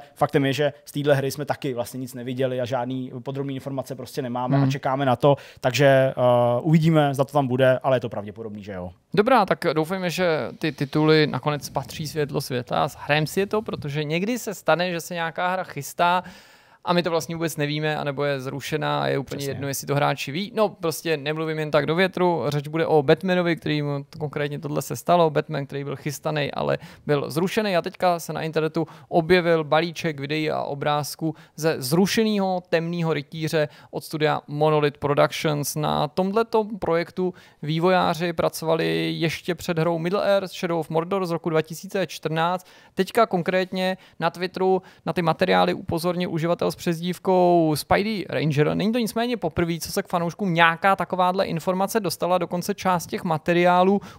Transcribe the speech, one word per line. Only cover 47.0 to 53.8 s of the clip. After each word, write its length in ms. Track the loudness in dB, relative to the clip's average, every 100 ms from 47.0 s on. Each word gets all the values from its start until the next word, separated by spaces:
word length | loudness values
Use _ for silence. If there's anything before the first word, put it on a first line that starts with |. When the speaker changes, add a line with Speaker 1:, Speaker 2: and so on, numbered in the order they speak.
| -4 -4 2 4 6 6 4 2
Speaker 2:
Spidey 480 | 2 0 2 -4 -4
Ranger. 460 | -2 0 2 2 2
Není 160 | 0
to 80 | 0
nicméně 380 | -2 -2 -2 -2
poprvé, 420 | -4 -2 -2 -4
co 120 | -6
se 120 | -6
k 40 | -2
fanouškům 460 | -2 -2 -2 0
nějaká 420 | 4 4 6 2 2
takováhle 500 | 0 0 2 2 -2
informace 540 | -2 -2 -2 -2 -2
dostala, 380 | -2 -2 0 0
dokonce 360 | 0 -4 -4
část 340 | -4 -2 -2 -2
těch 160 | -6
materiálů 800 | -2 -2 2 4 6 6